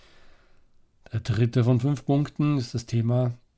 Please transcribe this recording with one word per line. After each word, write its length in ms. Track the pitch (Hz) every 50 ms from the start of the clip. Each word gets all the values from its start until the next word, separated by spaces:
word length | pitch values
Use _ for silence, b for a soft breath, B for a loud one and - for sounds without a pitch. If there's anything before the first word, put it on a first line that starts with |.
| b b b b b b b b b b b b b b b b _ _ _ _ - - -
Der 80 | 110
dritte 420 | - - 104 110 120 117 - 127 113
von 160 | 123 127 120
fünf 260 | 131 143 143 - -
Punkten 520 | - 143 143 147 - - - 147 147 147
ist 160 | 135 120 - -
das 120 | 117 -
Thema 480 | - 123 117 113 117 120 123 127 120 120 - _ _ _